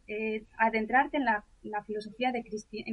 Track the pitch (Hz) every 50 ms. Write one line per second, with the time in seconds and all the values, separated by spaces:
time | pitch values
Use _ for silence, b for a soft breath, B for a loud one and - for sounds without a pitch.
0 | _ - 214 214 220 220 214 220 214 - - - 226 226 220 220 220 220 240 262
1 | 285 330 - 294 262 233 214 208 - _ _ _ - 214 208 208 208 - 214 214
2 | 214 214 - - 254 254 240 233 233 - 214 214 - _ - 214 - -